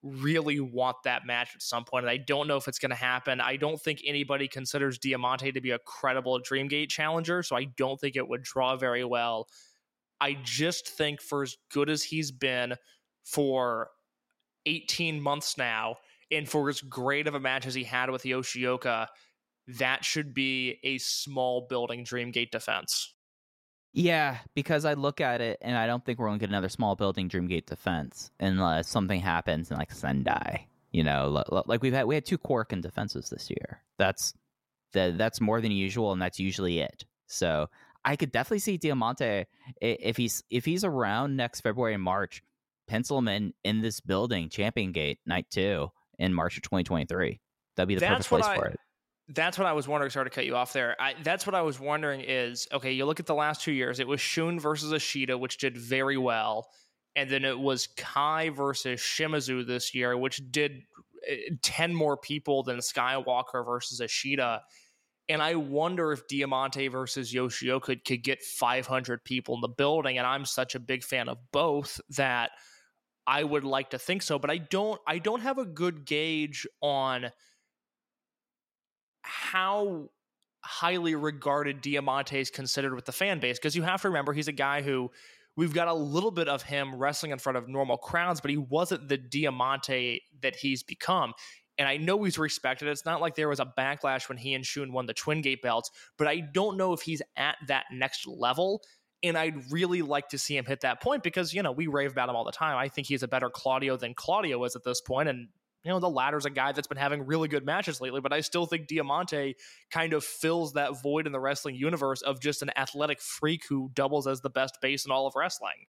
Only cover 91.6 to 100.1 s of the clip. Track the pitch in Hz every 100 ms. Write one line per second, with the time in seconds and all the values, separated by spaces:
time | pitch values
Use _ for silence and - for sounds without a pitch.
91.6 | _ - 139 139 160 196 202 165 156 -
92.6 | 131 131 147 147 - 165 160 156 151 135
93.6 | 131 - 131 147 143 131 - 127 123 131
94.6 | 127 - 135 127 120 113 - 156 143 131
95.6 | 123 117 117 - - _ 151 156 156 147
96.6 | 208 190 185 170 - 160 - - 139 -
97.6 | 139 135 - 127 135 - - 185 120 127
98.6 | 185 196 - - _ _ 175 165 160 151
99.6 | 127 156 180 180 151